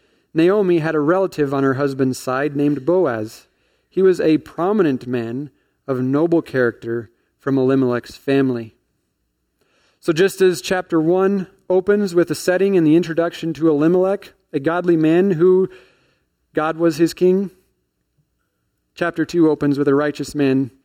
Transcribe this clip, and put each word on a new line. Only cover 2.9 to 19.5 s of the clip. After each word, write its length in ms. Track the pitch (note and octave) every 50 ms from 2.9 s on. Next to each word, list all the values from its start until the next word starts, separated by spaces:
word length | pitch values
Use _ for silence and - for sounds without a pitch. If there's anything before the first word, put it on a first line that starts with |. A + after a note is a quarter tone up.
| F3 F#3+ F3+ C#3 A#2 A2 G#2+ A2 - - _ _ _ _ _ _ _ _ _
He 140 | _ _ F#3
was 180 | F#3+ F#3+ F3+ D#3
a 200 | D3 D#3 D#3 D3
prominent 680 | - - - - E3 F#3+ G#3+ G#3+ F3+ D3+ C3 B2 -
man 420 | B2 B2+ B2 A#2 A2+ A#2 C3 D3 C#3 - _ _ _ _ _ _
of 140 | - C3+ B2+
noble 400 | B2+ C3 C3+ D3 D#3+ E3+ E3 E3
character 680 | D#3 - - C3 B2 A#2 A2 - - A#2 A#2 A#2 A2+ - _ _ _ _ _
from 200 | _ _ C#3 C3+
Elimelech's 600 | C3+ B2+ C3 C3+ C3+ C3 B2 B2 A#2 - - -
family." 580 | - _ - C#3 C#3 C3+ C3 B2 A#2 A2+ G#2+ - _ _ _ _ _ _ _ _ _ _ _ _ _ _ _ _ _ _ _ _ _ _ _ _ _
So 100 | - -
just 300 | D#3+ D3+ G3 F#3+ - -
as 200 | F#3+ F#3 F3 D#3
chapter 380 | - - G3 F#3 F3+ - F3 D#3+
one 480 | D#3 E3 F3+ F#3 F#3+ G3 G3+ G3 F3+ - _ _ _ -
opens 440 | F#3 F#3 F#3 G3+ G3+ G#3 G#3 F#3+ E3+
with 160 | F3 E3 -
a 60 | D#3
setting 400 | - - F#3+ F3+ F#3 G3 G3+ G3
and 100 | F3+ D#3+
the 120 | D3+ D3+
introduction 560 | E3+ F3+ D#3 E3 D#3+ E3 F3 - - - E3 D3+
to 160 | C#3 D#3+ E3
Elimelech, 640 | D3+ C#3+ D3+ D#3+ F3+ F#3 F#3 F#3+ G3 G3 - - _ _ _ _
a 80 | - D3
godly 380 | C3+ D#3+ E3 F3+ F3 F3 E3+
man 340 | D#3+ D#3 D#3 D#3+ F3 F#3+ G3+
who 380 | F#3 D3+ E3+ F#3 F#3 F#3 F#3+ F3 - - - _ _ _ _ _ _ _ _ _ _ _ _ _ _
God 240 | D#3 D3+ D#3+ D#3+
was 200 | D#3+ E3+ E3+ D#3
his 160 | C#3+ E3+ D#3+ -
king, 380 | - F3+ F#3 F#3 F#3+ G3+ F3+ - _ _ _ _ _ _ _ _ _ _ _ _ _ _ _ _ _ _ _ _ _ _ _ _ _ _ _ _
chapter 300 | - F3 E3+ E3 E3+ D#3
two 260 | - - F3 D#3+
opens 280 | D#3